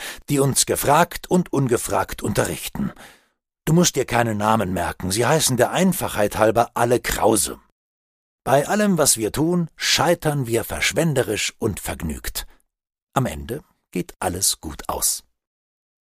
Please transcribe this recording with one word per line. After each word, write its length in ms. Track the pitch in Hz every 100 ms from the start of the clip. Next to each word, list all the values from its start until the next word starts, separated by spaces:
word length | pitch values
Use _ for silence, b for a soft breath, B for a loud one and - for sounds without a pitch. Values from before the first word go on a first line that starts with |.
| B B -
die 100 | 143
uns 280 | 139 113 -
gefragt 600 | 95 123 147 175 - -
und 240 | 180 -
ungefragt 720 | 139 131 113 - 98 92 -
unterrichten. 720 | - 104 104 - - - - B B B B B _ _
Du 100 | -
musst 220 | 165 175 139
dir 100 | 117
keine 280 | 120 117
Namen 400 | 104 107 113 92
merken, 380 | 92 85 - 92
sie 120 | 101
heißen 320 | 120 156 - 120
der 160 | 117
Einfachheit 680 | 139 190 170 113 - 104 -
halber 320 | 110 110 117
alle 260 | - 120 123
Krause. 600 | - - - 107 - - _ _ _ _ _ _ _ _
Bei 240 | - 139 151
allem, 300 | 202 208 170
was 200 | 139 113
wir 140 | 104
tun, 380 | 123 160 180 165 -
scheitern 720 | - - 143 170 156 147 117
wir 160 | 113
verschwenderisch 880 | - - - 110 165 131 110 104 - -
und 200 | 117 87
vergnügt. 680 | - 85 80 69 - - b b _ _ _ _ _
Am 140 | 131 120
Ende 360 | 73 71 139 - _ _
geht 240 | 90 - -
alles 440 | 92 90 98 -
gut 280 | - - -
aus. 340 | - - - - _ _ _ _ _ _ _